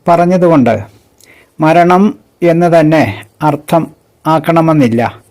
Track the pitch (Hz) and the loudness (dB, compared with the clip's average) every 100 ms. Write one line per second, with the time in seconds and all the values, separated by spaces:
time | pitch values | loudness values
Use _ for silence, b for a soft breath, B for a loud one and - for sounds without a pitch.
0 | - 170 175 185 175 160 117 107 101 _ | -2 0 2 0 2 2 2 -2 -6 _
1 | _ _ b b b - 156 165 175 180 | _ _ b b b -6 0 2 2 2
2 | 208 - _ _ 175 165 175 165 156 160 | 0 -2 _ _ -2 0 2 2 2 0
3 | 113 101 - _ 156 147 - 170 151 - | -2 -6 -16 _ -4 -4 -4 -4 -4 -10
4 | _ _ - 226 160 165 160 156 123 117 | _ _ -4 -4 -2 0 0 0 0 0
5 | 110 - _ | -4 -8 _